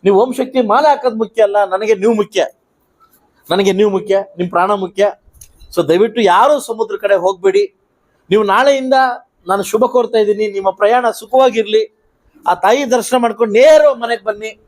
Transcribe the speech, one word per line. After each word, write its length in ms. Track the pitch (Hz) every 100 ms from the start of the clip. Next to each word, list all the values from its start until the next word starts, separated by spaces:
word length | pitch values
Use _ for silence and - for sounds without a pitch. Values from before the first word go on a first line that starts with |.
ನೀವು 120 | 185 196
ಓಂ 120 | 247
ಶಕ್ತಿ 260 | 254 254 262
ಮಾಲೆ 260 | 226 220 302
ಹಾಕೋದು 300 | 277 254 220
ಮುಖ್ಯ 180 | 220 -
ಅಲ್ಲ, 140 | 208 202 196
ನನಗೆ 220 | 190 214 214
ನೀವು 180 | 202
ಮುಖ್ಯ, 320 | 220 208 196 156 _ _ _ _ _ _ _ _ _ _
ನನಗೆ 200 | 180 196 190
ನೀವು 100 | 208
ಮುಖ್ಯ, 340 | 190 175 196 196 -
ನಿಮ್ 120 | 180
ಪ್ರಾಣ 220 | 170 185
ಮುಖ್ಯ. 400 | 202 185 - 202 - _ _ - _ -
So 140 | - 147
ದಯವಿಟ್ಟು 320 | 170 226 220
ಯಾರು 380 | 202 180 254 294
ಸಮುದ್ರ 360 | - 220 427 -
ಕಡೆ 120 | 202 196
ಹೋಗ್ಬೇಡಿ. 480 | 180 190 190 190 202 _ _ _ _ _ _
ನೀವು 140 | 196
ನಾಳೆಯಿಂದ 500 | 208 196 269 277 262 262 262 247 _ _ 170
ನಾನು 160 | 196
ಶುಭ 200 | 196 220 254
ಕೋರ್ತಾ 320 | 254 226 226
ಇದ್ದೀನಿ, 300 | 208 208 214 196
ನಿಮ್ಮ 120 | 190
ಪ್ರಯಾಣ 360 | 190 208 247 240
ಸುಖವಾಗಿರ್ಲಿ. 720 | - 226 262 262 226 208 214 220 _ _ _ _ _ -
ಆ 60 |
ತಾಯಿ 380 | 180 190 247 277
ದರ್ಶನ 260 | 247 208 254
ಮಾಡ್ಕೊಂಡು 360 | 240 220 233
ನೇರ 280 | 208 285 311 302
ಮನೆಗೆ 300 | 254 233 233
ಬನ್ನಿ. 280 | 202 208 220 220